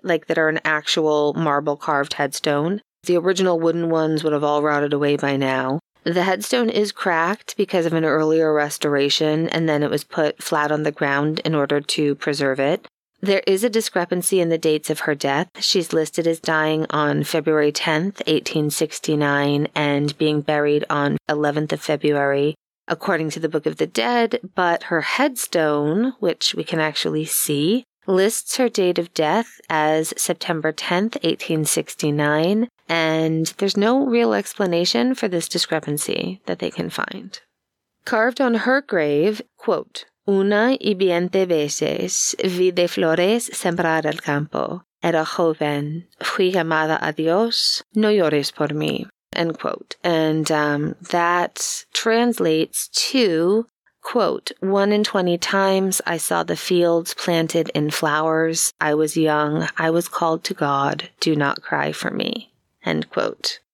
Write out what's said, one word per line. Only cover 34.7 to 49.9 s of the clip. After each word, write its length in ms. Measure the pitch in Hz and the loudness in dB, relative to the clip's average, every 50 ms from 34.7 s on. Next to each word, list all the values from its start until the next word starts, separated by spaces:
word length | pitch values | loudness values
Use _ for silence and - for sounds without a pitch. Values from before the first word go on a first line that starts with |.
| 170 170 180 180 - 240 240 254 262 | 2 0 0 2 2 2 2 0 0
for 120 | - - | 0 -2
this 200 | 202 180 170 165 | -2 -2 -2 -4
discrepancy 960 | - - 175 - - 165 156 - - 147 151 - - - - - 180 185 - - | -4 -4 -4 -2 -2 -2 -4 -2 -4 -4 -4 -4 -4 -4 -4 -4 -6 -8 -10 -6
that 140 | - 180 175 | -6 -6 -4
they 100 | 180 175 | -4 -6
can 220 | - - 170 170 | -4 -6 -8 -6
find. 480 | - - - - - 196 247 196 - - _ _ _ _ _ _ _ _ _ _ _ _ - | -4 -6 -6 -6 -6 -12 -14 -16 -18 -18 _ _ _ _ _ _ _ _ _ _ _ _ -8
Carved 360 | - - 220 220 247 240 - | -4 0 0 0 0 0 0
on 140 | 269 247 233 | 0 0 0
her 280 | 220 202 240 262 277 | 0 0 0 0 0
grave, 600 | 285 - 214 175 151 147 143 147 160 208 214 208 - _ _ | 0 -2 -2 0 0 2 2 2 2 0 0 -4 -10 _ _
quote, 480 | _ - - 185 151 - _ - - - _ _ _ - - | _ -2 -2 -2 -2 -2 _ -14 -18 -18 _ _ _ -2 0
"Una 480 | 202 190 196 202 208 208 220 247 269 - | 2 2 4 2 2 2 2 2 0 0
y 140 | - - 208 | 0 -2 0
veinte 540 | 180 190 185 175 170 180 180 180 190 190 | 2 2 2 2 2 0 0 0 0 2
veces 880 | 180 170 156 147 143 - - 156 - - - 180 180 - - - - - - - | 2 2 0 0 -2 -2 -2 -2 -2 -2 -2 -4 -4 -2 -2 -2 -2 -2 -2 -2
vi 260 | 190 180 180 185 185 | -2 0 2 0 2
de 180 | 175 180 175 | 2 2 0
flores 640 | 175 - 190 185 160 160 170 175 190 220 240 - - | 0 0 0 0 2 2 2 2 2 2 0 -2 -6
sembrar 560 | - - - 180 170 175 170 165 160 160 156 | -8 -4 -2 -2 0 0 0 0 0 0 0
el 120 | 156 151 | -2 -4
campo. 640 | 165 - 165 143 143 151 - - - 65 - - 180 - _ _ - | -4 -4 -2 -2 -2 -2 -4 -4 -4 -4 -4 -6 -10 -14 _ _ -6
Era 240 | - 175 160 160 156 | -4 0 0 0 0
joven, 800 | - - - 175 165 156 - 156 147 147 143 147 147 151 165 175 _ _ - | -2 0 0 2 2 2 0 -2 -2 -2 -2 -4 -4 -6 -8 -12 _ _ -8
fui 300 | - - - - 190 180 | -6 -4 0 2 2 2
llamada 480 | 185 185 165 165 160 156 156 156 160 - | 2 2 0 2 0 0 2 0 0 0
a 100 | - 160 | -2 -4
Dios, 720 | 156 - 156 160 170 196 226 233 226 - - - - - - _ - | -2 -2 0 2 2 2 2 0 0 0 0 -2 -2 -4 -6 _ 0
no 140 | 214 214 214 | 0 2 4
llores 440 | 208 202 175 151 151 147 139 - - | 4 4 2 2 2 0 0 -2 -4
por 140 | - 151 | -2 -2
mí," 400 | 147 147 151 156 156 139 - - - - _ _ - - | -2 -2 -2 -2 -2 -4 -4 -6 -10 -16 _ _ -8 -4
end 220 | - 170 165 156 | -2 -2 -2 -4
quote. 380 | - - - - - - - | -4 -6 -6 -6 -6 -10 -14